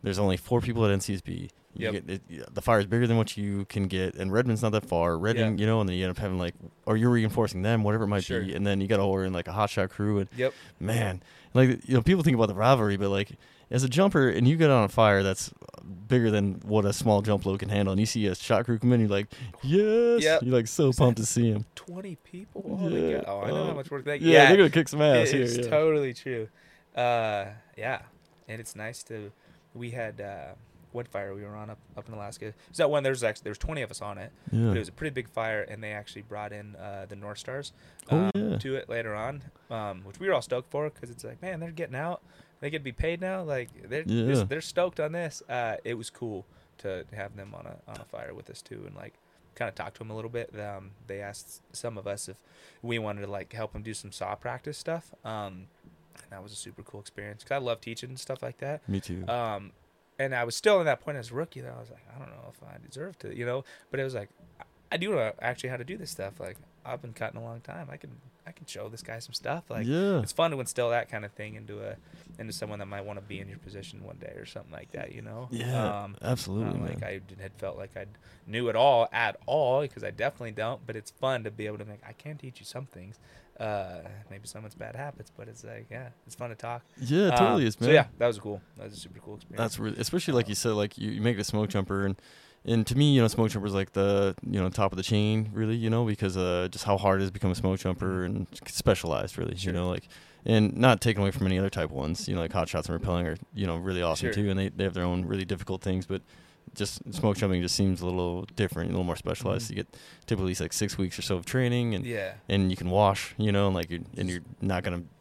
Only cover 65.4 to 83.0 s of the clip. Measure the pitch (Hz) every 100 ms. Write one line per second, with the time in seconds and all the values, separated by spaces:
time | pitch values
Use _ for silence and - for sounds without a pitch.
65.4 | 117 123 127 127 123 208 180 - 98 98
66.4 | 92 - - _ 123 123 120 113 110 113
67.4 | 117 117 - 170 143 143 - 120 131 _
68.4 | - 165 160 - 107 113 - 113 - -
69.4 | - 156 - 117 113 156 196 180 104 -
70.4 | 165 139 123 - 120 120 - 110 104 -
71.4 | 104 107 107 104 104 107 - - - -
72.4 | 110 104 107 104 98 101 101 101 101 98
73.4 | 98 101 - 101 - 101 95 87 - -
74.4 | - - - 80 - - - - 107 110
75.4 | 127 117 120 127 107 104 101 101 98 127
76.4 | 98 98 110 90 82 82 98 98 95 95
77.4 | 98 - 98 - 98 98 98 107 - -
78.4 | - 110 120 110 135 123 113 - 113 -
79.4 | - 143 135 135 143 - 104 101 120 -
80.4 | 117 107 110 131 120 110 - _ 131 127
81.4 | 107 107 107 104 107 104 - 113 - 151
82.4 | 131 123 - 127 135 -